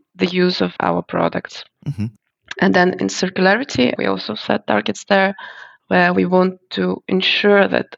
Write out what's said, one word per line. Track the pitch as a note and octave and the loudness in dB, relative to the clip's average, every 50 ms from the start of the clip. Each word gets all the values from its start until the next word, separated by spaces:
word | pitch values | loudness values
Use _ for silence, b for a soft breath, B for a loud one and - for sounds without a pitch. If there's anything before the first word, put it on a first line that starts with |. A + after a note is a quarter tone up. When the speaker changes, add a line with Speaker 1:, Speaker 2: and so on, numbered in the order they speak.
| _ _ _ | _ _ _
Speaker 1:
the | F3+ F#3 | -2 -2
use | F3+ F3+ F3+ F3+ F3+ F3+ - F#3+ | 0 2 2 2 2 2 0 -4
of | F3+ - - | -4 -2 -2
our | - - - - | -2 -2 0 -2
products. | E3+ - - F3 - E2+ - - - - - - - _ _ _ - | -4 -4 -2 0 0 0 -2 -4 -8 -8 -16 -16 -18 _ _ _ -10
Speaker 2:
Mm-hmm. | D3 C#3+ - G#2 B2 - _ _ _ _ _ _ - - - | -10 -6 -6 -6 -8 -8 _ _ _ _ _ _ -12 -4 0
Speaker 1:
And | F3 G3 G3 | 2 2 4
then | F3+ F3+ F#3 F3+ - | 4 4 2 2 0
in | F#3+ G3 | -4 -4
circularity, | - - F#3+ F#3 F#3 G3+ F#3 F#3+ G3+ A3+ C4+ - - - - - - - | -2 -4 -4 -4 0 2 2 2 2 2 -2 -4 -2 0 0 0 0 -2
we | - | -2
also | - - F#3 - - G#3+ | -4 -4 -4 -6 -8 -10
set | - - - G#3 G#3+ - - | -8 -4 -2 -2 -2 0 0
targets | G#3+ G#3 G#3 - G3+ - - - | -2 0 0 -2 -8 -6 -2 0
there, | G3+ G3 F#3+ G3 G3 B B B B B B B B B B - | 2 2 2 0 -2 B B B B B B B B B B 0
where | F#3+ F3+ F3 F3 F3+ | 2 2 4 4 2
we | F#3+ F#3 | 2 0
want | F3 F3+ F#3 F#3 F#3 F#3 - _ - | 2 4 2 2 2 -2 -6 _ -10
to | - G3 F#3 F3+ F#3 - - - | -6 -4 -2 -2 -4 -6 -4 -2
ensure | G3 F#3 F#3 - - - - G#3 G3+ G3+ F#3+ - | -2 0 0 0 -2 2 2 4 4 4 4 2
that | - - - - - | 0 -2 -2 -4 -12